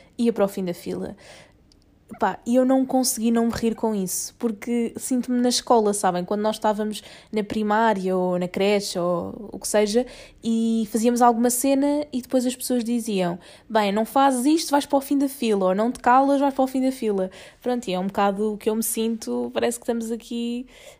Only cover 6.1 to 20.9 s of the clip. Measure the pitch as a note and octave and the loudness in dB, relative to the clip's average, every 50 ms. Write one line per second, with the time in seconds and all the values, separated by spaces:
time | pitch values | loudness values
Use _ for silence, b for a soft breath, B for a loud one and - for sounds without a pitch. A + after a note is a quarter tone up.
6.1 | F3 F3+ F3+ - G#3 G#3 G#3 G#3+ G#3+ - - G#3+ G#3 G#3 G#3+ G#3+ G#3 - B B | 0 0 -2 -2 -2 0 0 -2 -2 0 0 0 0 0 -2 -4 -6 -8 B B
7.1 | B B B B - G#3+ G3+ G#3 - A3 G#3+ G#3 G#3 A3 A3+ A3+ G#3+ G3 F#3 F#3 | B B B B -4 -4 -4 -2 -4 -2 0 0 2 2 4 2 2 2 0 0
8.1 | F#3 F#3 F3+ F3+ F3+ F3 F3+ F3 - F#3+ G3 G3+ G#3 G3+ G3+ - - F3+ F3 F3 | 0 0 0 0 0 0 -2 -4 -2 0 2 2 2 2 0 -2 -4 -2 -2 -2
9.1 | F3 E3+ F#3+ G3 - - G#3 - - G3 - - - G#3 G#3+ G3+ G#3 A#3+ B3+ B | -2 -2 -4 -8 -10 -12 -14 -14 -14 -10 -8 0 2 2 2 4 2 0 0 B
10.1 | B B B B B B - A#3 A3+ A3+ A3+ A3+ A3+ A3+ A3 G#3+ - A3+ A3 A#3+ | B B B B B B -4 -2 0 0 0 0 0 0 -2 -2 -2 0 2 2
11.1 | A#3+ A#3 B3 A#3+ A#3 A3 A#3+ B3 A#3+ - - C4+ C#4 C4+ C#4+ C#4+ D4 D4 D4 - | 4 6 6 6 6 4 2 0 0 0 2 2 2 2 2 2 0 0 -2 -4
12.1 | - B3 - - - C4 A#3+ B3+ B3 - - - B3+ B3 A3+ A3+ A#3+ A#3 A3 - | -8 -8 -6 -2 0 0 0 0 -4 -4 -4 -2 -2 -2 0 -2 -2 -4 -2 -2
13.1 | G#3 F#3+ F3+ F3 F3+ F#3 B B B B B B G#3+ A3 G#3 G3 G3 G#3+ A3 - | -2 0 0 -2 -4 -6 B B B B B B 0 2 2 2 2 0 -2 0
14.1 | - C#4 C4+ C#4 C4 B3 A#3+ D4 D#4 E4 D#4+ - C#4+ C#4+ C#4 - - C4+ C4+ - | 2 4 4 4 4 4 2 2 2 2 2 2 2 0 2 2 0 0 0 0
15.1 | D4 C#4 C#4+ C4+ C4 - A#3+ A3+ G#3 G3 F#3+ F#3 F#3 G3+ A3 A#3+ B3+ - - B3 | 0 0 0 0 -2 -2 0 0 2 2 2 2 2 2 0 0 -2 0 2 4
16.1 | A#3+ C4 C#4 C#4 C#4+ C4+ C#4+ C#4 C4+ - C4 C4 C4 C4 B3+ C4 C4 - A#3 G#3+ | 6 6 6 4 4 4 2 2 2 0 0 0 0 0 0 0 -2 -2 -2 -2
17.1 | G3+ F#3+ F#3 F#3 B B B B B B - B3 B3 A#3+ A#3 F#3 F3+ F3+ F#3 G3 | -2 -2 -2 -4 B B B B B B -6 -4 -4 -4 -4 -4 -4 -2 -2 -2
18.1 | F#3+ A3 G3+ G3+ G3 G3 G#3+ G#3+ G#3 G3+ - A3+ A3 A3+ A3 - - A3+ A3 A3+ | 0 0 0 0 0 0 -2 -4 -4 -2 -2 -2 -2 -2 -2 -4 -2 -2 -2 -2
19.1 | A#3 A3 - A#3+ A#3+ B3 A#3+ A#3+ B3 A#3 A#3 A#3+ A#3 - - - A#3 A#3 A3+ A3 | -2 -4 -6 -6 -6 -6 -6 -4 -4 -2 -2 -2 -2 -4 -4 -4 -4 -4 -4 -6
20.1 | A#3 A3+ - - A#3 A#3 A#3 A#3 A#3+ B3 C4 B B B B B | -8 -8 -8 -8 -6 -6 -4 -4 -6 -8 -10 B B B B B